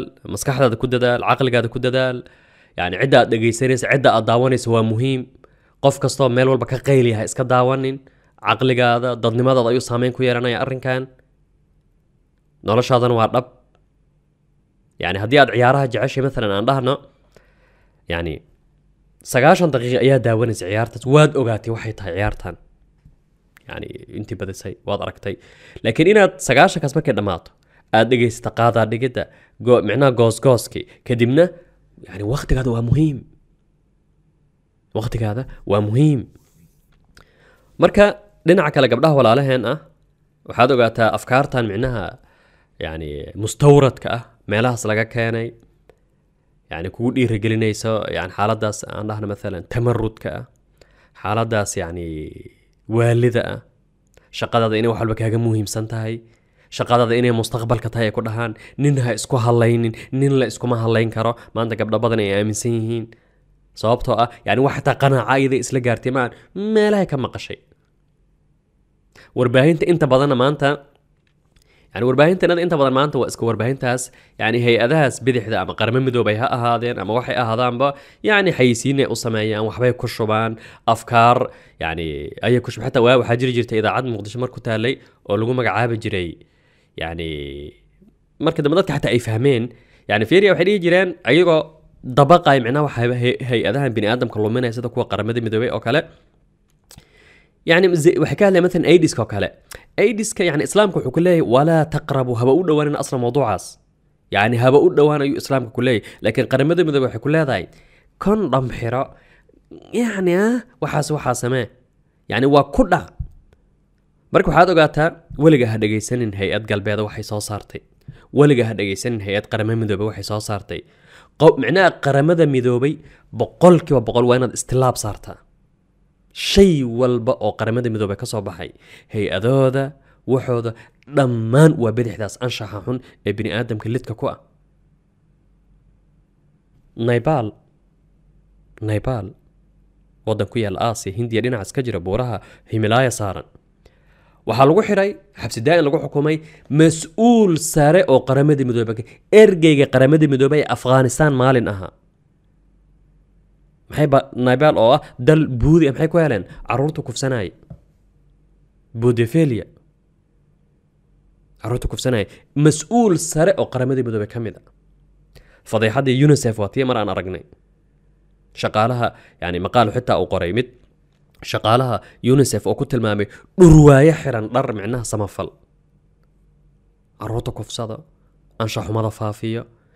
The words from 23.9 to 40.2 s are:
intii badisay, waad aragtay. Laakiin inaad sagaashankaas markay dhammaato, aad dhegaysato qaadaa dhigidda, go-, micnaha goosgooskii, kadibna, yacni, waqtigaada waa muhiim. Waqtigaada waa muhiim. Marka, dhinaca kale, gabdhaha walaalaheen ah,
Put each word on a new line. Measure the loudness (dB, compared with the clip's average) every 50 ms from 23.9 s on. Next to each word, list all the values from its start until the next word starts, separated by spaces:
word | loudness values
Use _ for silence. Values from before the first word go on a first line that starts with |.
| -14 -18 -18 -16
intii | -14 -14 -12 -12 -10 -10
badisay, | -10 -12 -12 -12 -14 -16 -16 -12 _
waad | -8 -6 -6
aragtay. | -6 -10 -12 _ -10 -12 -12 -12 _ -20 -20 _ -20 -20 -16 -6
Laakiin | -4 -2 0 2 4 4
inaad | 6 6 4 4 0 -4
sagaashankaas | -4 2 4 6 4 4 2 -2 -6 -4 -4
markay | -2 -2 -2 -2
dhammaato, | -2 -2 -4 -6 -6 -10 -16 _ _ _ _ _ _ _ _
aad | 2 2 4 4
dhegaysato | 2 2 2 0 -2 -6 -10 -6
qaadaa | -2 0 2 2 2 2 0
dhigidda, | 0 -2 -4 -4 -4 -4 -6 -8 -8 _ _ _ _ _ -4
go-, | 2 4 4 4
micnaha | 4 2 2 2 2 4
goosgooskii, | 4 4 2 2 2 2 2 2 2 2 0 -6 -12 -14 -14 -14 -20 _
kadibna, | _ -6 -2 0 0 2 4 4 2 2 0 -8 -20 _ _ _ _ _ _ -20
yacni, | -20 -16 -12 -8 -6
waqtigaada | -6 -6 -6 -2 -2 -2 0 0 -2
waa | -2 -2
muhiim. | -4 -4 -2 0 0 -2 -2 -6 -12 -18 _ _ _ _ _ _ _ _ _ _ _ _ _ _ _ _ _ _ _ _ _ _ _ _ _ _ _ _ _ _ _ _ -8
Waqtigaada | -8 -6 -6 -6 -4 -4 -4 -4 -6 -8 -10 -14 -12
waa | -4 -2 0 0
muhiim. | 0 0 2 2 2 2 2 0 -4 -10 -16 _ _ _ _ _ _ _ _ _ _ _ _ _ _ _ _ -20 _ _ _ _ _ _ _ _ _ _ _ 2
Marka, | 2 4 6 4 4 4 2 -2 -12 _ _ _
dhinaca | 2 4 4 4 2 2
kale, | 2 2 2 2
gabdhaha | 2 2 2 4 4
walaalaheen | 4 4 4 4 2 2 0 0 0 -2
ah, | -4 -4 -6 -10 _ _ _ _ _ _ _